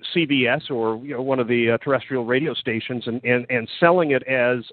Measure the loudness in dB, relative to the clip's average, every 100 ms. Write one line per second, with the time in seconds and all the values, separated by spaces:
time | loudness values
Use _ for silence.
0 | -2 0 2 2 2 2 -2 -2 -2 -2
1 | -6 -6 -2 0 2 2 2 2 0 -2
2 | -2 -4 0 0 0 -4 -4 -4 -4 -6
3 | -6 -4 0 0 0 -4 -4 2 4 4
4 | 4 0 0 0 2 0 -4